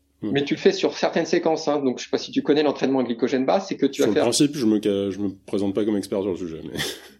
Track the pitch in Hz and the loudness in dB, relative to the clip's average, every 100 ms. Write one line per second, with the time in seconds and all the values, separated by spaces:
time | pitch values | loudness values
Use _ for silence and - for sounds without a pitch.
0 | _ - 107 139 143 151 196 185 147 - | _ -8 -2 -2 -2 2 2 4 0 0
1 | 165 180 160 175 165 156 - 147 135 120 | -2 0 0 0 0 0 0 0 0 -2
2 | - 120 - 131 143 147 147 - 131 135 | -2 -4 -2 -2 2 4 2 0 0 0
3 | 120 113 120 127 135 190 - 139 139 - | 0 0 0 0 2 0 0 0 0 2
4 | 131 101 120 113 143 147 110 107 104 98 | 2 2 2 4 2 2 2 2 2 0
5 | 98 95 101 95 - 104 98 101 107 101 | -2 -2 -6 -6 -6 -2 0 0 0 0
6 | 95 104 98 85 87 80 78 - - - | -2 -2 -2 -4 -6 -10 -10 -8 -8 -8
7 | - | -16